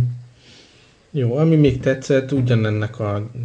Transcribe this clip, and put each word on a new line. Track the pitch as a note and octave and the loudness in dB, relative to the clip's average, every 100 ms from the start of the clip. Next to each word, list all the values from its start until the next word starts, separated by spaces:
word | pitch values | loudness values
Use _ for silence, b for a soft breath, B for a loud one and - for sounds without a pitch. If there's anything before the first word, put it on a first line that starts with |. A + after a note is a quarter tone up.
| B2 - - B B B B B B _ _ | 2 -4 -14 B B B B B B _ _
Jó, | D3+ A#2 C3 | -4 -2 2
ami | E3 D#3 | 4 6
még | C#3+ B2 | 4 2
tetszett, | C3+ C3 - C3+ C3+ | -2 -2 0 0 0
ugyanennek | C#3 B2 A2+ G#2+ G#2+ G#2 - | 0 2 2 0 -2 -4 -4
a | G#2 G2+ G#2+ A#2+ | -4 -4 -6 -8